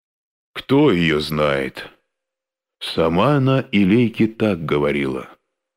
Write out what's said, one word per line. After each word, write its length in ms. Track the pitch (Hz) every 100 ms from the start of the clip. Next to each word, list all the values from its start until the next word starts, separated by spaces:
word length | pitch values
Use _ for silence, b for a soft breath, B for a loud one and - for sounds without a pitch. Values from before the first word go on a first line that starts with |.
| _ _ _ _ _ -
"Кто 340 | - 139 151
ее 280 | 87 80 76
знает?" 720 | 76 76 73 69 65 - - _ _ _ _ _ _ _ _ _
Сама 560 | - - 82 85 123
она 320 | 147 131 135 135
Илейке 540 | 101 92 117 117 -
так 400 | 110 - 110 87
говорила: 640 | 76 73 73 71 67 64 62 - _ _ _